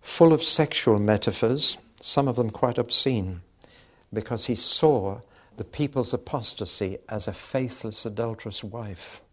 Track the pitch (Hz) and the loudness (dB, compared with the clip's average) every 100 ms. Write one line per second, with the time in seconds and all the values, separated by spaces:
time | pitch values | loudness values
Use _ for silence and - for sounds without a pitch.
0 | - - 165 156 - - 151 - - 104 | -8 6 6 6 6 4 4 2 2 2
1 | 104 104 - 98 113 135 - - _ - | 4 2 2 0 -2 2 0 0 _ -2
2 | - - 139 120 113 - 127 123 117 - | 2 2 2 0 -2 0 -2 0 2 2
3 | 139 120 92 90 - _ - - _ _ | 4 0 -4 -8 -16 _ -20 -20 _ _
4 | _ 107 117 117 - 113 - - 156 131 | _ -10 -6 -6 -4 -2 2 4 4 4
5 | 98 101 - - _ - - - 147 135 | 0 -8 -14 -20 _ -14 -12 -4 -2 -2
6 | 117 123 - 135 107 - 104 - 98 95 | -2 -4 -4 -6 -6 -6 -4 -2 -4 -6
7 | - 107 - 98 - 131 127 - 113 107 | -10 -8 -6 -8 -6 -4 -4 -6 -8 -6
8 | 117 107 117 110 110 101 107 117 104 92 | -6 -4 -6 -6 -10 -10 -10 -12 -12 -12
9 | - - _ | -14 -16 _